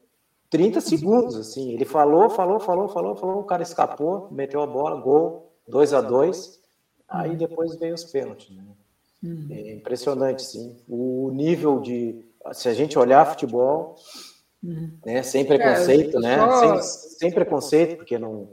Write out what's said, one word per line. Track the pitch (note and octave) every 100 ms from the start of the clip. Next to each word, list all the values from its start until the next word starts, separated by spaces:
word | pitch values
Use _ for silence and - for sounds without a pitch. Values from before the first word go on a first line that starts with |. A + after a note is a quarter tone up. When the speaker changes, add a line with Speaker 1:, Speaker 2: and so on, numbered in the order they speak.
| _ _ _ _ _
Speaker 1:
trinta | D#3 G3 D#4+
segundos, | - D#3+ E3+ A#3 A3 A2
assim. | A2 C3+ C3
Ele | A#2 C3+
falou, | D#3 D3 D#3 G#3+
falou, | G#3+ F3+ G#3+
falou, | G#3 F3 G3+
falou, | F3 F#3 G3+
falou, | F#3 G3
o |
cara | G3 F3+
escapou, | E3+ - C#3+ C#3+ D3+ G3 G3
meteu | C#3 C3+ C#3+
a | D3
bola, | B2+ D3+ D3+
gol, | B2 D3 E3 E3+ - _ -
dois | B2+ D3
a | C#3
dois. | A2+ B2 E3 F#3 - _ _ _ _ _ -
Aí | F3 D#3+
Speaker 2:
Uhum. | E3
Speaker 1:
depois | E3 E3 E3 D#3+
veio | E3
os | E3
pênaltis, | - C#3 A#2+ G#2+ - F#2+
né? | G2+ _ _ _ _ _
Speaker 2:
Uhum. | E3+ E3 D3
Speaker 1:
É | B2+ G#2+
impressionante, | G#2+ - B2 - C3+ C3+ C3
sim. | B2+ A2+ A#2+ A#2+ -
O | A#2+ B2+ B2+ C3+
nível | C3 D#3 E3+ D3+ C3
de, | B2 A#2+ A#2 A2+ - _ -
se | - B2
a |
gente | A#2 D3+ D3
olhar | A#2+ C3+ D3+
futebol, | - C3 A#2+ B2+ D#3 D#3+ - - - - _ _ _
Speaker 2:
Uhum. | F3 D#3+ D#3+ - A2
Speaker 1:
né, | B2
sem | C3 C3+
Speaker 2:
É, | C#3
Speaker 1:
preconceito, | C#3 C3 B2+ - C#3+ D3+ B2+
né? | A#2 C3+
Speaker 2:
só | A#3 B3+ A3+ -
Speaker 1:
Sem, | - - - -
sem | E3+
preconceito, | E3+ - C#3+ - D3+ E3 E3
porque | - A#2
não, | A2+ G#2+ G2+